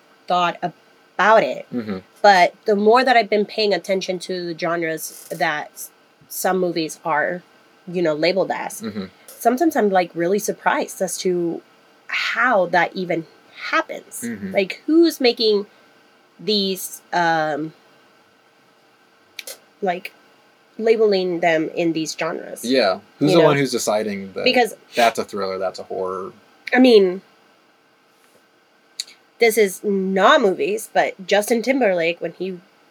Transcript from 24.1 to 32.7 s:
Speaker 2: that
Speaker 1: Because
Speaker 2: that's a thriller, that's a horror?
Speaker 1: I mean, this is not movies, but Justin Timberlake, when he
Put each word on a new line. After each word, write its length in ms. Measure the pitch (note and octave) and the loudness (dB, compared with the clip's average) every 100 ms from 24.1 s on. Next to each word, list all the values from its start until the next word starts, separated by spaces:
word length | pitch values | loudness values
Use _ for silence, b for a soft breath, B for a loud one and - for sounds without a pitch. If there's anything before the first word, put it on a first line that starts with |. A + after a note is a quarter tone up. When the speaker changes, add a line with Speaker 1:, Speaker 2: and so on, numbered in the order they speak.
| G2 G2 | -6 -10
Speaker 2:
that 100 | G2 | -4
Speaker 1:
Because 300 | G2+ B3+ A3 - _ | 0 2 0 -4 _
Speaker 2:
that's 240 | - A#3 - | 0 2 2
a 60 | |
thriller, 340 | - G2+ F#2+ F#2+ | -4 -6 -6 -4
that's 200 | F#2 F#2+ | -6 -8
a 60 | |
horror? 480 | G2 F#2+ F#2 F#2+ F#2+ - _ _ - | -10 -6 -6 -6 -10 -16 _ _ -2
Speaker 1:
I 40 | B3+ | 4
mean, 440 | C4 G#3+ F#3 F#3+ - _ _ _ _ _ _ _ _ _ _ _ _ _ _ _ _ - b b _ - | 8 8 6 0 -12 _ _ _ _ _ _ _ _ _ _ _ _ _ _ _ _ -18 b b _ 0
this 180 | A#3 A3+ | 2 4
is 240 | G3+ - | 2 0
not 560 | G#3 G3 F#3+ F#3+ A3 D4+ | -2 -2 0 4 6 6
movies, 500 | G3+ D3 D3 A3 - | 4 0 -2 -4 -4
but 340 | F#3 C#3+ - F3+ | 0 0 -4 -2
Justin 360 | G3+ G#3 A#3 | 0 2 0
Timberlake, 580 | A3+ C4+ G#3+ F3 E3 E3+ | 0 0 2 2 0 -2
when 120 | E3+ | -8
he 260 | - F#3 F3+ _ | -8 -10 -10 _